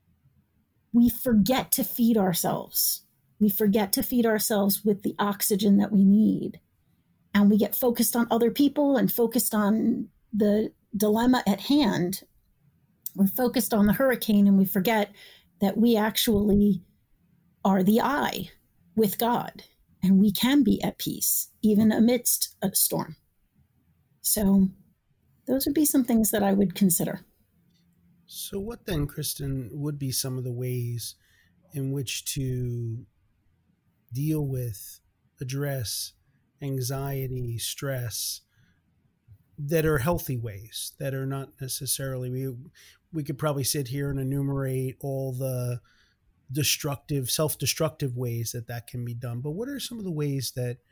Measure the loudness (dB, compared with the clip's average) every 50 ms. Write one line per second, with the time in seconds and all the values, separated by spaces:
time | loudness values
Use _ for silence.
0 | _ _ _ _ _ _ _ _ _ _ _ _ _ _ _ _ _ _ 4 4
1 | 4 4 4 0 0 2 4 4 4 4 2 0 0 -2 -2 -2 -2 -4 0 2
2 | 2 4 4 4 4 2 2 0 0 -2 -2 -4 -6 -6 -4 -2 -2 -2 -2 -4
3 | _ _ _ _ _ _ _ 2 2 2 2 2 2 2 4 2 2 0 0 -2
4 | -2 0 2 2 2 4 2 2 0 0 0 2 2 2 0 0 0 0 0 0
5 | -2 -6 -2 0 -2 -2 0 -2 0 0 0 2 4 4 6 4 4 4 4 6
6 | 6 8 8 6 6 4 2 0 -4 -8 -10 -14 _ _ _ _ _ _ _ _
7 | _ _ _ _ _ _ 2 4 6 6 6 4 2 0 -2 -2 0 0 0 0
8 | 0 0 0 0 0 0 2 2 2 2 2 2 2 2 2 2 2 2 2 2
9 | 2 2 2 0 0 0 0 0 -2 0 0 0 2 2 2 2 2 0 -2 -2
10 | -4 -10 _ _ _ _ -2 0 2 2 2 2 0 -4 -8 _ _ _ -4 -2
11 | 0 2 2 2 4 4 2 2 2 0 -2 -2 0 2 2 4 4 2 2 0
12 | -2 -2 -4 -8 -12 _ _ _ _ _ _ _ _ _ _ _ _ _ _ _
13 | -16 -10 0 2 2 2 2 0 0 0 0 0 -2 0 2 4 4 4 4 4
14 | 4 2 2 0 0 2 4 6 6 6 6 6 4 4 2 0 2 2 2 2
15 | 0 -2 -6 -20 -20 -20 -20 _ _ _ _ -2 0 0 2 2 2 4 4 4
16 | 2 0 0 0 0 2 2 2 4 4 4 4 4 4 2 0 -2 _ _ _
17 | _ _ _ _ _ _ _ _ _ _ _ _ 0 2 2 4 4 4 2 2
18 | 2 0 0 -2 -2 -4 -4 -6 -10 -10 -14 _ _ _ _ _ _ _ 0 0
19 | 0 0 2 0 0 0 0 -2 -4 -6 -12 -16 -20 _ _ _ _ _ _ -2
20 | 2 4 6 6 6 4 2 2 2 4 4 4 4 4 2 2 0 -4 -4 -4
21 | -6 -6 -6 -2 -2 -2 0 -2 -4 -6 _ 0 2 4 4 6 4 4 4 4
22 | 4 4 4 2 0 -2 -2 -2 -2 -4 -6 -4 -4 -2 0 0 0 0 0 -4
23 | -6 -6 -10 _ _ _ _ _ _ _ _ _ _ _ _ _ _ _ _ _
24 | _ _ _ _ -2 -2 0 2 4 4 6 6 4 4 0 -6 -20 _ _ _
25 | _ _ _ _ _ _ _ _ -4 -2 -2 0 0 0 0 2 2 2 2 2
26 | 2 4 2 2 2 2 2 2 2 2 2 2 2 0 2 2 2 4 4 2
27 | -2 -4 -6 -8 -12 _ _ _ _ _ _ _ _ _ _ _ _ _ _ _
28 | _ _ _ _ _ _ -16 -14 -12 -10 -8 -8 -8 -8 -12 -12 -8 -4 -2 -2
29 | -2 -4 -6 -8 -8 -8 -6 -6 -6 -6 -6 -6 -6 -8 -8 -8 -6 -6 -6 -6
30 | -6 -4 -4 -4 -4 -4 -6 -6 -6 -6 -6 -6 -6 -4 -4 -4 -4 -6 -6 -8
31 | -10 -12 -14 _ _ _ _ _ _ _ _ _ _ _ -10 -8 -6 -6 -6 -6
32 | -6 -8 -8 -10 -8 -8 -6 -6 -4 -4 -4 -4 -4 -6 -6 -6 -6 -6 -8 -10
33 | -12 _ _ _ _ _ _ _ _ _ _ _ _ _ _ _ _ _ _ _
34 | _ -14 -8 -6 -2 -2 -2 -2 -2 -4 -4 -4 -6 -6 -8 -10 -14 -18 -20 -20
35 | _ _ _ _ _ _ _ -12 -10 -8 -6 -4 -4 -4 -4 -6 -6 -6 -6 -8
36 | -8 -10 -14 _ _ _ _ _ _ _ _ -10 -8 -6 -6 -4 -4 -4 -6 -6
37 | -6 -6 -6 -6 -6 -6 -6 -6 -6 -6 -6 -6 -6 -8 -8 -8 -6 -6 -6 -6
38 | -6 -8 -8 -8 -8 -8 -10 -12 _ _ _ _ _ _ _ _ _ _ _ _
39 | _ _ _ _ _ _ -20 _ _ _ _ -10 -6 -2 0 0 2 2 2 2
40 | 0 0 -2 -2 -2 -4 -6 -6 -6 -8 -10 -12 -16 -14 -14 -12 -12 -12 -12 -10
41 | -8 -8 -6 -6 -6 -6 -6 -8 -8 -12 -14 -14 -10 -10 -8 -8 -6 -6 -6 -4
42 | -4 -6 -6 -6 -6 -6 -6 -6 -6 -6 -8 -10 -16 -20 _ _ -20 -20 -20 _
43 | _ _ -10 -8 -6 -6 -6 -4 -2 -2 -2 -2 -2 -2 -2 -4 -4 -6 -6 -4
44 | -4 -4 -4 -4 -4 -2 -2 -2 -2 -2 -2 -2 -2 -2 -2 -4 -4 -4 -6 -8
45 | -8 -6 -6 -6 -6 -6 -6 -6 -6 -4 -4 -4 -4 -4 -6 -8 _ _ _ _
46 | _ _ _ _ _ _ _ _ _ -10 -4 -2 0 0 -2 -2 -2 -6 -6 -6
47 | _ -4 -4 -4 -2 -2 -2 -2 0 -2 -2 -2 -2 -4 -2 0 -2 -4 -2 -4
48 | -6 -6 -4 -4 -6 -4 -4 -6 -6 -6 -8 -10 -10 -10 -12 -12 -12 -12 -10 -10
49 | -8 -8 -10 -10 -10 -10 -8 -8 -8 -8 -8 -8 -8 -8 -8 -8 -10 -10 -10 -8
50 | -8 -6 -4 -2 -2 -2 -2 -4 -4 -6 -6 -6 -6 -6 -6 -10 _ _